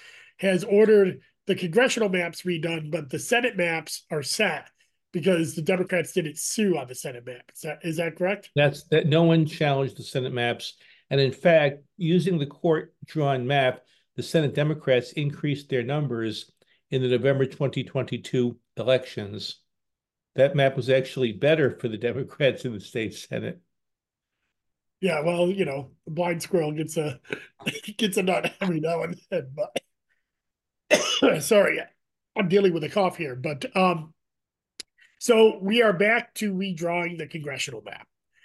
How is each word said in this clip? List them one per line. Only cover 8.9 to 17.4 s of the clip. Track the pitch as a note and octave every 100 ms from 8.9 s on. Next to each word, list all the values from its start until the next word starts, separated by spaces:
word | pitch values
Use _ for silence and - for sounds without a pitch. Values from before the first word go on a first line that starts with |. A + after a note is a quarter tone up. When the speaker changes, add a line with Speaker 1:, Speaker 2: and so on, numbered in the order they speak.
| D#3 D#3+
Speaker 2:
no | D#3+
one | E3+ E3 D#3
challenged | - D3+ C#3 C3+ -
the |
Senate | - C#3 B2+
maps. | B2 A#2+ A2+ - - _ _ _
And | C#3+
in | C3+
fact, | - F3+ D#3+ D3 C#3+ _ -
using | D#3+ F3+ F3+ E3+
the | C#3+
court-drawn | - F3 D#3 - _ - D#3+ C#3 C3 B2
map, | C#3 B2+ B2 _ _ _ -
the |
Senate | - E3+ D3 C#3+
Democrats | D3+ D#3 C#3+ B2 B2
increased | - C#3+ - D3 C#3 -
their | B2+
numbers | A#2 D3 C#3 A#2 A2+ G#2+ - _ _ _ _
in | C3+
the | B2+
November | B2 C3 C3+